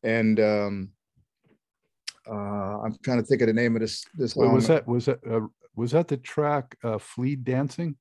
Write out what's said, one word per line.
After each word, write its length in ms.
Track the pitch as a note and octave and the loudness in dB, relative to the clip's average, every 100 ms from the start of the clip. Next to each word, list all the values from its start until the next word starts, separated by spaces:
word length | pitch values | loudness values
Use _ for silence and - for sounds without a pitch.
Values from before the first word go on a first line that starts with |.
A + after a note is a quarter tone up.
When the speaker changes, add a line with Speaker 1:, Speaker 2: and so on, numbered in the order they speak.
Speaker 1:
And, 380 | A2+ A2+ A2 A2 | 0 2 4 4
um, 480 | G#2+ G#2 G2+ G2+ F#2+ _ _ _ _ _ _ _ _ _ _ _ - _ - | 4 2 0 -4 -10 _ _ _ _ _ _ _ _ _ _ _ -20 _ -12
uh, 540 | G#2+ G2+ G#2 F#2+ G#2 | -10 -6 -6 -6 -6
I'm 160 | A2 G#2+ | -6 -6
trying 140 | - B2 | -2 0
to 40 | |
think 200 | A2 C3+ | 2 2
of 60 | A#2 | 4
the 40 | |
name 240 | A2 A#2+ A2+ | 4 2 0
of 60 | |
this, 200 | A2 - - | -2 -6 -14
this 200 | D#3+ A#2+ | -6 -4
Speaker 2:
Wait, 160 | - C3 | 2 4
was 140 | C3 | 4
Speaker 1:
song. 120 | A#2 D#3 | 4 2
Speaker 2:
that, 120 | A#2+ | 2
was 160 | A#2+ | 0
that, 140 | B2 B2 A#2 | 0 -4 -2
uh, 100 | A2+ G#2+ _ _ G#2+ | -4 -4 _ _ -6
was 160 | A#2+ | 0
that 160 | D3+ E3 | 0 0
the 80 | C#3 | -4
track, 580 | - - D3 D3 B2+ - | -4 -2 0 0 -4 -8
uh, 140 | A#2 G#2+ | -6 -6
Fleed 480 | - - B2+ C#3 | -6 -4 -4 -4
Dancing? 520 | B2 B2+ C#3+ - E3+ C#3+ | -2 -2 -2 -4 -8 -8